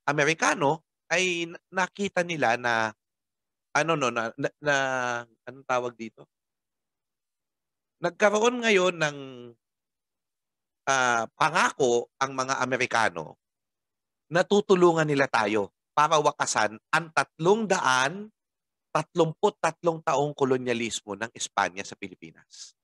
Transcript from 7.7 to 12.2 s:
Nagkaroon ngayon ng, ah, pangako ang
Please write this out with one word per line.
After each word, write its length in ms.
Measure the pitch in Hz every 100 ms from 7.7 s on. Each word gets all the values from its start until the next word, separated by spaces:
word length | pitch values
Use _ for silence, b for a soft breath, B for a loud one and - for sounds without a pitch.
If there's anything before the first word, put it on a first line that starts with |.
| _ _ _
Nagkaroon 640 | 170 175 208 208 233 247 226
ngayon 320 | 196 185 170
ng, 180 | 151 143 135 123 120 117 _ _ _ _ _ _ _ _ _ _ _ _ -
ah, 320 | 135 127 117 113 -
pangako 720 | 151 170 240 - 127 120 -
ang 160 | -